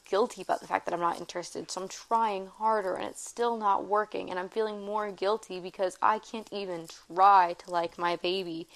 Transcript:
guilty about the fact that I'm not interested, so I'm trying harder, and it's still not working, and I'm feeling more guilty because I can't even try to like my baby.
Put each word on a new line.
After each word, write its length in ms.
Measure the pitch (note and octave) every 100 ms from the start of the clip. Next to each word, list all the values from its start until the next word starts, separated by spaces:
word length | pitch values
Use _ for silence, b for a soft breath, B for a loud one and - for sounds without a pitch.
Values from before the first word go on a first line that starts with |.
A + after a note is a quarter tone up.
| -
guilty 320 | F#3+ A#3+ -
about 200 | F3+ -
the 60 | -
fact 180 | F#3+ -
that 80 |
I'm 60 | F3
not 200 | E3+ -
interested, 500 | F3 F3+ E3+ - E3
so 120 | -
I'm 60 | F#3
trying 600 | - - A3+ A3+ F#3+ F#3+
harder, 480 | F#3+ A3 A3 F#3+ -
and 100 | -
it's 220 | - -
still 300 | - A#3+ A3+
not 280 | G#3 G3 F#3
working, 440 | G#3 G#3+ F#3+ F#3
and 100 | F#3
I'm 100 | F#3
feeling 360 | A3 A3 G#3 G3+
more 260 | G#3+ G#3
guilty 480 | F3+ F#3+ A3 - F#3
because 380 | F3+ - F#3 -
I 180 | G#3 G#3+
can't 280 | - A3+ G#3
even 360 | G#3 G3 E3+ E3
try 680 | - - E3+ G3 G3 F3 F3
to 120 | -
like 260 | F3 E3+ -
my 180 | F3 E3+
baby. 520 | F3+ F#3+ F3 D#3+ E3+